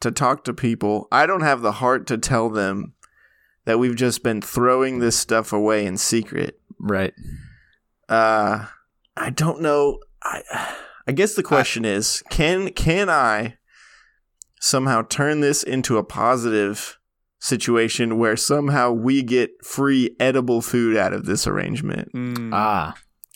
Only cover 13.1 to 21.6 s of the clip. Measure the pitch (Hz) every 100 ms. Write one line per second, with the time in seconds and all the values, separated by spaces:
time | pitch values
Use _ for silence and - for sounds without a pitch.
13.1 | 156 123 107 113 - _ _ - _ _
14.1 | _ _ _ - _ - 135 135 120 113
15.1 | - 143 151 143 143 - 131 127 113 95
16.1 | - 110 127 117 107 101 104 - - _
17.1 | _ _ _ - 123 - 120 113 - 117
18.1 | 113 117 110 - 143 143 143 123 117 117
19.1 | 139 123 123 120 - - - 139 135 123
20.1 | - 127 131 123 117 113 123 117 110 92
21.1 | 95 - 104 - 101